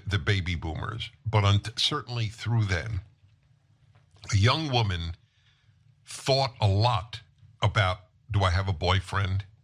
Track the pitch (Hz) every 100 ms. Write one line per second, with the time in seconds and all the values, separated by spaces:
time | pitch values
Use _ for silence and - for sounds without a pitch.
0 | - 98 76 98 82 85 82 78 - -
1 | - - - 107 98 101 107 - - 147
2 | - 120 107 - 110 117 98 87 60 -
3 | - _ _ _ _ _ _ _ _ _
4 | _ _ - 98 113 151 156 123 104 85
5 | 82 85 _ _ _ _ _ _ _ _
6 | - - - 135 135 - 104 98 117 101
7 | - - - _ - _ 107 107 92 92
8 | - _ - 107 95 95 95 82 87 185
9 | - 98 98 98 - _